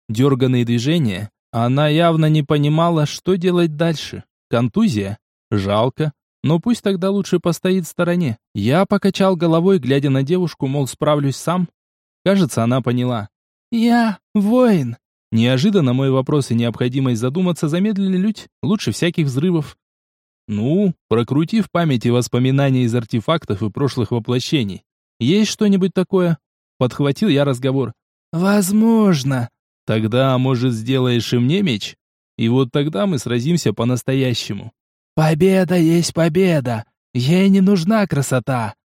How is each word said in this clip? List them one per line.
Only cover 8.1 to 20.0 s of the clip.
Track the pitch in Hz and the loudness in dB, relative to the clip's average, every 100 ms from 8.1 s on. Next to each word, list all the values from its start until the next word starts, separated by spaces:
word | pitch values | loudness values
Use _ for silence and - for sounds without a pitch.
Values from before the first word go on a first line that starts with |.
| 175 156 113 _ | 0 -2 -4 _
Я | 104 101 151 196 | -4 0 2 2
покачал | 202 196 - 190 185 | 0 0 0 0 2
головой, | 165 165 180 190 | 2 2 2 2
глядя | 123 139 139 | 2 0 2
на | 135 | 0
девушку, | 135 185 170 - 135 | 0 -2 -2 -4 -4
мол, | 143 135 | -2 -4
справлюсь | - 151 147 139 131 | -2 0 0 0 -4
сам. | - 180 175 _ _ _ _ _ - | -4 -2 -4 _ _ _ _ _ 0
Кажется, | 196 160 - | 2 2 0
она | 117 131 | 0 0
поняла. | 123 123 123 120 104 _ _ _ _ | 0 -2 -2 -4 -8 _ _ _ _
«Я | 233 233 240 226 185 _ 208 | 0 2 4 2 -2 _ -2
воин». | 202 247 247 190 123 120 _ _ _ | 2 4 4 2 0 -6 _ _ _
Неожиданно | 113 117 131 185 196 135 | 0 2 2 2 2 2
мой | 123 135 | 2 2
вопрос | 131 131 147 131 | 0 0 0 0
и | 117 | 0
необходимость | 117 110 127 131 131 117 | -2 -2 -2 0 -2 0
задуматься | 127 151 180 170 160 | -2 -2 -2 -2 -2
замедлили | 170 208 202 196 185 | 0 -2 0 -2 0
Людь | 202 208 - _ | -2 -4 -12 _
лучше | 135 208 - | -4 -2 -2
всяких | 107 170 175 147 | -2 -2 0 -2
взрывов. | 127 180 170 143 - _ _ | -2 0 -2 -4 -12 _ _